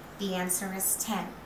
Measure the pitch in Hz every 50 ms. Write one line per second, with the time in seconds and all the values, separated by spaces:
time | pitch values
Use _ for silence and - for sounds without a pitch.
0 | - - - - 202 196 185 180 180 180 - - 202 190 190 190 185 - - -
1 | - - 208 180 175 - - - -